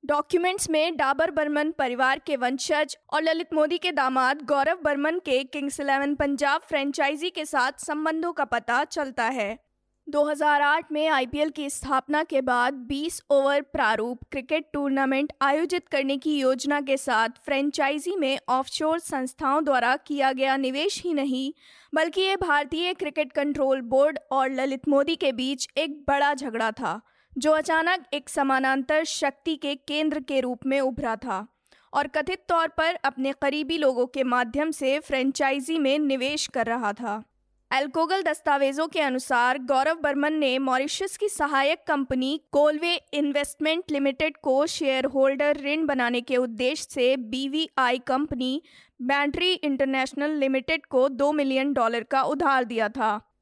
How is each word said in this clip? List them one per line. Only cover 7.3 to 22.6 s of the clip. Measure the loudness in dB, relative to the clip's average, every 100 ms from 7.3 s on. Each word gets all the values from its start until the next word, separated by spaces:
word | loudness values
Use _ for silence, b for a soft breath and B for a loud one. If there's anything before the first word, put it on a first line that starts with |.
के | -6 -4
साथ | 0 0
संबंधों | -2 -6 -4 -2 -2 -4
का | -2 -2
पता | -2 0 -2
चलता | 0 -4 -6 -2
है। | -2 -2 -4 -6 _ _ _ _ -4
दो | 0
हज़ार | 2 2 2 4
आठ | 4 2 0
में | -2 2
आईपीएल | 2 0 0 -2
की | -2 -8
स्थापना | -6 -2 -2 0 -2
के | 0 0
बाद | 0 2 0
बीस | -2 -6 -4 -4 -6 _
ओवर | 4 4 2
प्रारूप | 0 0 2 2 -2 -6 -8
क्रिकेट | -10 -2 -2 -2
टूर्नामेंट | -4 0 2 2 0 -2 0
आयोजित | 2 2 0 -2 -2
करने | -2 0 -2
की | -2 0
योजना | 2 0 0 -2
के | 0 -2
साथ | 0 0 0 -4 -4
फ्रेंचाइजी | 0 0 0 0 0 -4 -2
में | 0 -2 0
ऑफशोर | -2 0 -2 0 0
संस्थाओं | -2 -6 -6 -4 0 0
द्वारा | 2 2 2 0
किया | -2 0 0
गया | 2 0 2
निवेश | 0 0 -2 -2
ही | -2
नहीं, | -2 0 -2 -4 -8 B B B -2
बल्कि | 0 0
ये | 0 0
भारतीय | 2 0